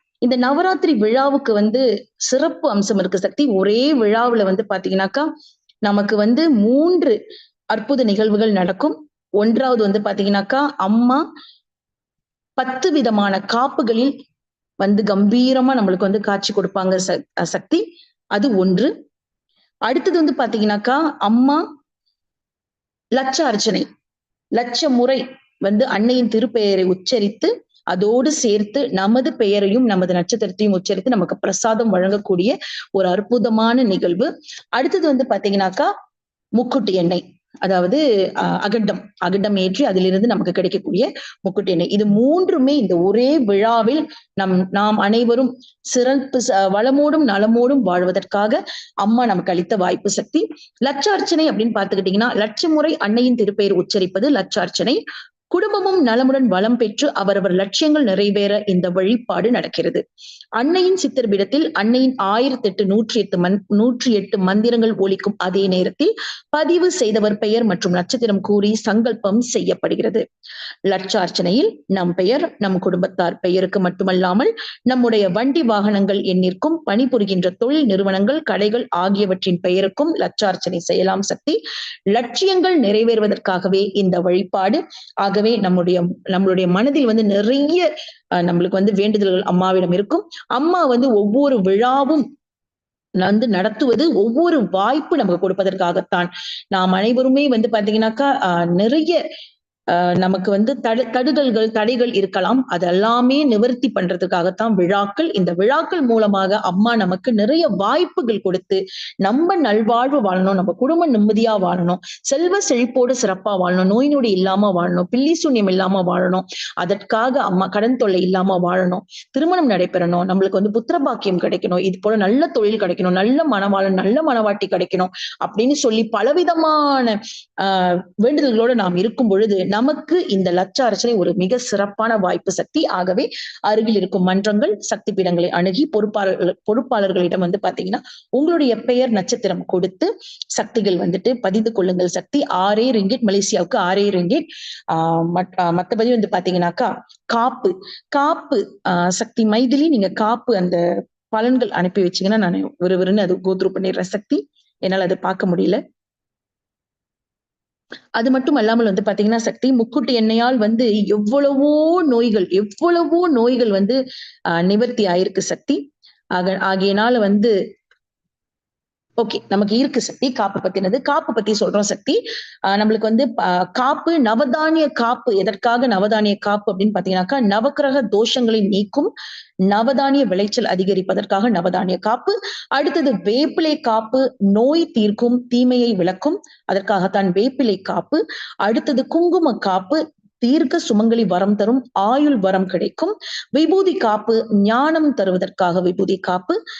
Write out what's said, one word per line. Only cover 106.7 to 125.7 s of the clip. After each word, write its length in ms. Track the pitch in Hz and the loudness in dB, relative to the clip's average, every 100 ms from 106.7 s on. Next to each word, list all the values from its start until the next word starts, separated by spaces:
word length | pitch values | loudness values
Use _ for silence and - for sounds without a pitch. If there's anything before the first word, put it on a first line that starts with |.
| 180 226 233 | 0 2 2
நமக்கு 380 | 180 185 - | 0 -2 0
நிறைய 340 | 220 214 320 311 | 0 2 2 0
வாய்ப்புகள் 760 | 190 202 294 359 - 240 208 | 0 0 0 -2 -2 -2 -2
கொடுத்து, 440 | 190 185 - 190 190 - - - | -2 -4 -2 -4 -4 -12 -16 -2
நம்ம 400 | 196 254 349 381 | 0 2 2 2
நல்வாழ்வு 640 | 254 214 220 233 262 285 | 2 2 2 0 2 0
வாழணும், 320 | 202 180 190 | 0 0 0
நம்ம 200 | 196 170 | 0 -2
குடும்பம் 400 | 160 262 330 339 | 0 0 2 2
நிம்மதியா 480 | 220 208 214 226 214 | 4 2 2 2 0
வாழணும், 360 | 180 180 175 175 - - | 0 0 -2 -2 -8 -12
செல்வ 380 | - 277 349 403 415 | -4 0 0 0 0
செழிப்போடு 460 | 247 247 254 247 254 | 0 0 0 0 0
சிறப்பா 360 | 208 185 208 196 | -2 -2 -4 -2
வாழணும், 260 | 180 185 185 | 0 2 2
நோய் 220 | 220 285 | 2 2
நொடி 240 | 285 233 | 2 2
இல்லாம 400 | 185 190 190 208 | 0 0 2 2
வாழணும், 300 | 175 175 175 | 0 0 -2
பில்லி 280 | 180 240 285 339 | 0 0 0 0
சூன்யம் 260 | 311 240 196 | 0 0 2
இல்லாம 340 | 185 190 190 | 0 0 0
வாழணும், 400 | 180 185 180 185 185 - - | 0 0 0 -2 -4 -12 -10
அதற்காக 680 | - 175 202 - 220 247 254 | -8 -4 -4 -2 -2 0 0
அம்மா 260 | - 185 185 | 0 0 0
கடன் 300 | 202 226 254 | 0 0 0
தொல்லை 240 | 214 185 | 0 2
இல்லாம 380 | 185 185 190 185 | 0 0 0 0
வாழணும், 380 | 175 185 180 185 - - - | 0 0 0 -4 -8 -20 -8
திருமணம் 380 | 269 330 359 285 | -2 0 2 2
நடைபெறணும், 560 | 180 180 185 175 175 185 | 2 0 0 0 0 0
நம்மளுக்கு 340 | 190 190 190 | 0 0 0
வந்து 220 | 208 220 | 0 -2
புத்திர 160 | 233 339 | -2 -2
பாக்கியம் 400 | 277 233 196 175 | -2 -2 -2 -2
கிடைக்கணும், 400 | 175 180 180 180 | -2 -2 -2 -2
இது 180 | 185 185 | -2 -2
போல 140 | 208 220 | -2 0
நல்ல 320 | 190 254 339 | 2 2 0
தொழில் 340 | 269 208 220 | 0 0 0
கிடைக்கணும், 300 | 190 180 185 | -2 0 0
நல்ல 320 | 185 214 277 | 2 2 2
மணவாளன், 500 | 320 208 196 196 196 | 2 0 0 0 2
நல்ல 280 | 185 190 262 320 | 0 2 2 2
மணவாட்டி 380 | 233 214 202 196 | 0 0 -2 -2
கிடைக்கணும் 440 | 185 180 185 185 - - - 160 | -2 -2 -2 -2 -6 -16 -8 -6
அப்படின்னு 280 | - 247 | 0 0